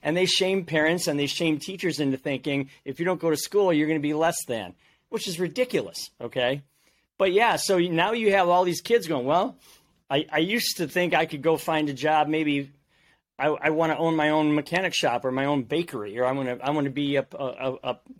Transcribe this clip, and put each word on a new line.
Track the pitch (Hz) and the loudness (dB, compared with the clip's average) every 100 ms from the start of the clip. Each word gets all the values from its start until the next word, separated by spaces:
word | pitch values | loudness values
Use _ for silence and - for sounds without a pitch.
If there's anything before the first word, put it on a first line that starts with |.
And | 147 175 | -2 0
they | 185 | 2
shame | - 185 190 | 2 2 0
parents | 170 156 156 175 175 | 0 2 2 2 0
and | 147 | 0
they | 143 | -2
shame | - 165 151 | 0 0 0
teachers | - 190 180 151 | -4 -4 -4 0
into | 139 131 | -2 -2
thinking, | 147 131 151 139 135 - | -4 -4 -2 -4 -4 -12
if | 139 131 | -12 -4
you | 180 | -2
don't | 180 | 0
go | 165 | 0
to | 147 | -2
school, | - 208 185 | 0 2 4
you're | 151 151 | 4 2
gonna | 156 | 0
be | 147 | 0
less | 151 165 - - | 0 0 -2 -6
than, | 113 90 - _ _ - | -6 -6 -14 _ _ -10
which | 220 202 | -8 -6
is | 170 | -4
ridiculous, | 175 247 247 147 92 - - - | -4 -2 -2 -2 -4 -10 -14 -12
okay? | 120 127 123 143 - _ _ _ _ - | -6 0 0 0 -8 _ _ _ _ -2
But | 190 | 2
yeah, | 196 233 | 4 4
so | 190 - 185 | 2 2 2
now | 180 165 196 | 2 2 2
you | 233 214 | 2 2
have | 196 175 | 4 4
all | 180 | 4
these | 180 160 | 2 -2
kids | - 233 170 | 0 0 2
going, | 143 127 | -2 2
Well, | 170 226 - - - _ _ - | 2 0 -6 -20 -20 _ _ -4
I, | 143 151 | -2 0
I | 156 180 226 | 0 0 0
used | - - | -2 -4
to | 147 | -4
think | 180 175 | 0 2
I | 160 | 2
could | 165 147 | 0 0
go | 156 160 | 0 0
find | - 156 151 | 0 0 0
a | |
job. | 131 151 156 151 | -2 2 2 2
Maybe | 156 151 143 139 _ _ _ _ _ _ - | 0 0 0 -4 _ _ _ _ _ _ -2
I, | 147 | -2
I | 147 156 | 2 0
wanna | 156 160 143 | 2 2 2
own | 165 | 2
my | 160 151 | 2 2
own | 156 151 | 4 4
mechanic | 147 143 175 185 | 2 0 -2 -2
shop | - 143 120 | 0 0 0
or | 131 | -2
my | 131 139 | -2 0
own | 147 | -2
bakery, | 113 156 170 120 104 113 | -2 -4 -4 -8 -8 -2
or | 127 | -2
I | |
wanna, | 139 127 123 | 0 -4 -4
I | 135 | -2
wanna | 151 139 | -2 -2
be | 143 143 139 | -2 -2 -2
a, | 131 | -2
a, | - 131 - 131 | -8 -8 -6 -6
a, | 131 | -6
a | 127 - - | -8 -8 -12